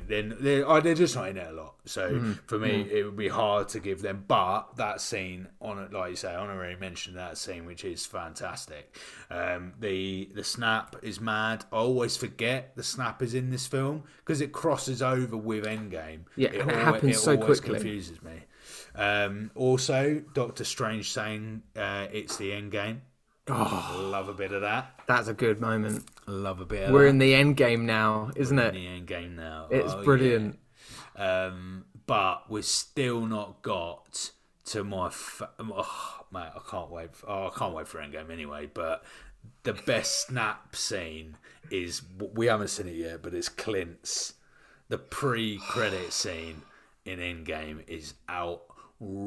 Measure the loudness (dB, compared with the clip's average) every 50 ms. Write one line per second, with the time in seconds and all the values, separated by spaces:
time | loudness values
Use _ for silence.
0 | -4 -2 -2 0 0 -2 -6 0 2 4 4 4 6 8 6 8 8 6 6 6
1 | 4 4 4 -2 -4 -4 -6 -6 -8 -8 -10 -12 -12 -14 -18 _ -14 -8 -4 -2
2 | 0 0 0 0 0 0 -2 -4 -4 -4 -2 0 2 2 2 2 0 2 0 0
3 | 0 0 -2 -2 -2 0 2 2 4 4 4 2 2 0 -4 -6 -4 -4 -4 -4
4 | -4 -4 -6 -6 0 2 4 4 4 2 0 0 -2 -6 -6 -4 -4 -4 -4 -4
5 | -6 -4 -4 -4 -4 -6 -8 -10 -12 -16 -16 -12 -10 -8 -8 -8 -10 -8 -6 -6
6 | -4 -4 -6 -6 -6 -6 -6 -6 -6 -6 -6 -6 -6 -8 -8 -8 -10 -10 -8 -10
7 | -10 -10 -10 -10 -10 -10 -8 -8 -8 -8 -8 -10 -10 -12 -12 -10 -8 -8 -6 -6
8 | -8 -8 -8 -8 -10 -10 -10 -10 -8 -8 -8 -10 -12 -12 -14 -16 -16 -18 -20 -20
9 | -18 -18 -18 -18 -14 -10 -4 -2 -2 -2 -2 -4 -6 -10 -10 -6 -2 -2 -2 0
10 | -2 -2 -4 -6 -6 -8 -10 -8 -6 -6 -4 0 2 2 2 2 0 -6 -12 -12
11 | -10 -10 -8 -6 -4 -2 0 0 0 0 -2 -4 -6 -2 0 2 4 4 4 2
12 | 2 0 -2 -4 -4 -6 -4 -2 0 0 0 -2 -4 -8 -12 -8 -6 -6 -4 -2
13 | -2 -4 -2 -2 -4 -2 0 -2 -2 -2 -2 -4 -4 -2 -2 0 0 0 -2 -4
14 | -8 -14 -20 -8 _ -2 0 0 -2 -4 -4 0 2 2 2 2 0 -4 -2 0
15 | 2 2 2 2 0 0 -2 -4 -2 -2 -2 -2 -2 -4 -4 -4 -6 -8 -8 -8
16 | -10 -10 -12 -14 -16 -10 0 2 2 2 2 0 0 2 2 6 6 6 6 8
17 | 6 6 6 6 6 6 6 8 8 6 6 6 6 0 -2 0 0 -2 -4 -6
18 | -8 -10 -12 -14 -16 -16 -16 -16 -18 -20 _ -20 -20 -18 -18 -18 -18 -14 -4 0
19 | 2 4 4 4 2 0 0 -4 -8 -8 -2 2 4 6 6 6 4 4 4 4
20 | 4 4 2 2 -2 -4 -2 -2 -2 -2 -4 -6 -6 -4 -2 -2 0 0 0 -2
21 | -4 -4 -4 -2 -2 -2 -4 -4 -6 -6 -8 -10 -12 -12 _ -4 -2 -2 -2 -2
22 | -4 -4 -6 -6 -6 -6 -6 -4 -4 -4 -4 -4 -6 -4 -2 -2 0 -2 -4 -6
23 | -10 -16 _ _ _ _ _ _ _ -4 0 0 0 0 0 -2 -4 -4 -4 -4
24 | -4 -2 -2 -2 -4 -4 -6 -6 -4 -2 -2 -2 0 0 0 0 -2 -6 -14 -6
25 | 2 4 4 4 4 0 0 2 4 4 4 4 2 2 2 2 2 0 -2 -4
26 | -6 -10 -18 -16 -12 -8 -6 -4 -4 -4 -4 -6 -6 -6 -4 -2 4 8 10 12
27 | 12 12 10 10 10 10 10 10 8 8 8 6 6 6 6 4 2 2 4 4
28 | 4 4 4 2 -2 -4 -2 0 2 4 6 6 6 4 2 -2 -6 -8 -8 -10
29 | -8 -8 -8 -8 -8 -10 -10 -10 -10 -10 -10 -10 -2 0 2 2 2 0 -2 2
30 | 6 6 6 8 8 6 4 4 2 0 -4 -8 _ _ _ _ -20 -18 -18 -18
31 | -18 -16 -6 -2 0 2 2 2 0 -2 -6 -8 -10 -10 -10 -12 -14 -16 -20 -12
32 | -2 0 2 4 4 2 2 -2 -4 -6 -4 -4 0 0 0 0 -2 -2 _ 0
33 | 0 0 0 0 -2 -2 -2 -4 -6 -8 -12 -10 -6 -4 -2 -2 -4 -6 -8 -12
34 | -16 _ -8 -8 -8 -8 -10 _ _ _ _ _ _ -6 -4 -4 -4 -4 -2 -2
35 | -2 -2 -4 -6 -10 -10 -10 -10 -12 -12 -10 -10 -10 -6 -4 -4 -4 -4 -6 -8
36 | -8 -10 -10 -14 -16 -14 -12 -12 -12 -12 -14 -16 -14 -10 -8 -8 -8 -8 -10 -12
37 | -12 -12 -16 -14 -8 -4 -2 -2 -2 -2 -2 -2 -2 -2 -2 -6 -8 -8 -8 -10
38 | -10 -8 -8 -10 -8 -8 -8 -8 -8 -8 -8 -8 -10 -8 -6 -4 -2 -2 -2 -4
39 | -6 -12 -20 -20 -20 -20 -20 _ -20 -20 -20 _ -4 -4 -4 -2 0 0 2 2
40 | 2 0 -2 -2 -2 -2 -2 -2 0 -2 -2 -6 -12 -12 -6 -6 -4 -2 -2 -4
41 | -4 -6 -8 -10 -12 -14 -18 -20 -20 -20 -20 -20 -10 -4 -4 -2 -2 -2 -6 -8
42 | -10 -12 -10 -10 -8 -4 0 2 4 4 4 4 2 -2 -4 -6 -6 -8 -6 -6
43 | -6 -6 -8 -8 -8 -6 -4 -4 -4 -4 -6 -6 -4 -2 -2 -2 -2 -4 -10 -12
44 | -8 -6 -4 -4 -4 -6 -8 _ _ _ _ -20 -20 -20 -20 _ _ -8 -8 -8
45 | -8 -10 -6 -2 0 0 0 2 0 -2 -2 -4 -6 -4 -2 0 0 0 0 -2
46 | -4 -4 -2 -2 -2 -2 -4 -6 -8 -10 -12 -14 -16 -20 -20 -20 _ _ _ _
47 | _ -10 -8 -6 -6 -6 -6 -6 -6 -6 -6 -6 -6 -8 -10 -12 -12 -12 -12 -12
48 | -12 -14 -18 -16 _ -8 -6 -4 -4 -4 -6 -8 -12 -18 -20 -20 -20 -20 _ _
49 | -10 -8 -8 -6 -6